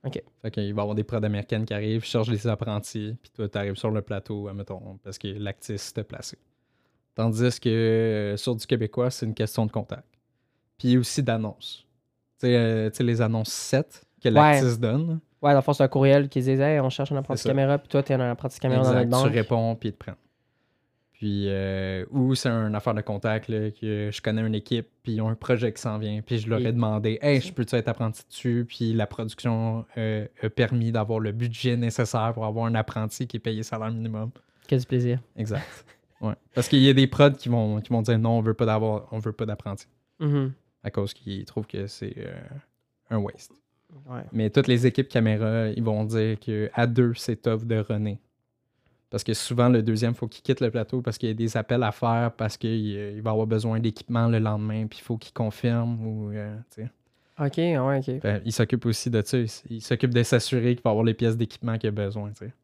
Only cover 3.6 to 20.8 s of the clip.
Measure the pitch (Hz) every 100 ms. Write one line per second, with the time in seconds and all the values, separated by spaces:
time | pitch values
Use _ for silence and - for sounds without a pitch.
3.6 | 101 98 113 107 - 101 - 104 101 101
4.6 | 101 - 107 95 98 - 101 101 101 95
5.6 | - 101 - - 104 - - - _ _
6.6 | _ _ _ _ _ - 113 110 123 -
7.6 | 123 113 113 113 113 107 104 104 - 113
8.6 | - 120 107 - 123 - 113 107 110 -
9.6 | 110 113 - - _ _ _ _ _ _
10.6 | _ _ 123 127 117 - 123 113 107 -
11.6 | - - _ _ _ _ _ _ 123 123
12.6 | 113 110 110 - 123 117 113 113 110 -
13.6 | - 135 - - _ _ 127 127 151 143
14.6 | 131 113 117 131 165 160 _ _ 143 139
15.6 | 131 143 135 139 135 143 139 135 127 135
16.6 | 139 151 131 - - 143 139 127 147 135
17.6 | 135 143 - 143 139 131 123 117 131 -
18.6 | 131 127 127 127 120 127 131 113 110 117
19.6 | 113 113 113 - - 92 _ _ _ _
20.6 | _ _